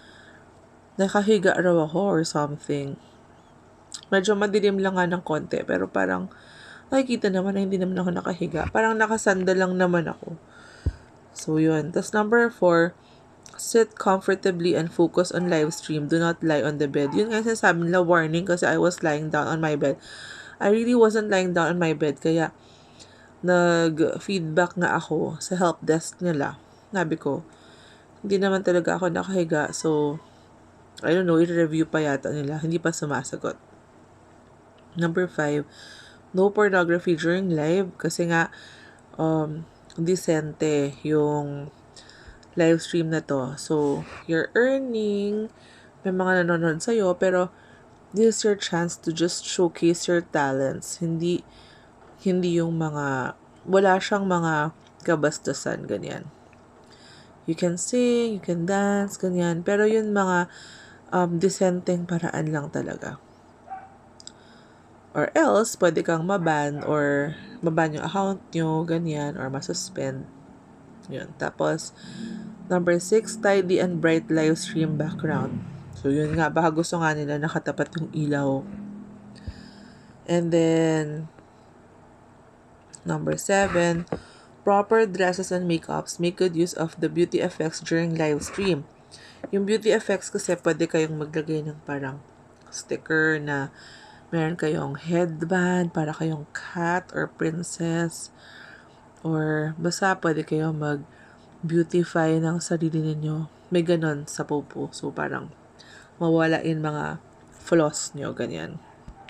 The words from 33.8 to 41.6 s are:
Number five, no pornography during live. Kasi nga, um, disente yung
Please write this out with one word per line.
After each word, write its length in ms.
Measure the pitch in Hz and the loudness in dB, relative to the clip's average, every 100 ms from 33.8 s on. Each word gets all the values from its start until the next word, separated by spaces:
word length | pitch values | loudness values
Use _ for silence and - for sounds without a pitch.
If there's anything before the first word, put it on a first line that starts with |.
| - - - - - - - - - - - 170 | -20 -20 -20 -20 -20 -20 -20 -20 -20 -20 -12 -2
Number 240 | 170 175 180 | -2 0 -2
five, 320 | - 147 147 147 - - - - - - | 0 0 0 -4 -12 -20 -20 -20 -20 -6
no 160 | 185 202 | 2 2
pornography 640 | 202 208 190 170 175 180 156 | 4 2 4 2 2 2 0
during 320 | 160 180 190 | 0 0 0
live. 400 | 156 151 185 185 - | 0 2 0 0 -4
Kasi 320 | 165 - 170 | -6 -2 0
nga, 160 | 165 165 - - - - - - - | 2 0 -4 -20 -20 -20 -20 -14 -2
um, 480 | 160 160 151 156 165 - - - | 0 0 -2 -6 -12 -20 -16 -6
disente 960 | 165 180 - 160 151 - 156 147 139 139 | -2 0 2 0 0 -2 0 2 0 -4
yung 640 | 151 151 147 147 147 143 | 0 2 2 0 -4 -8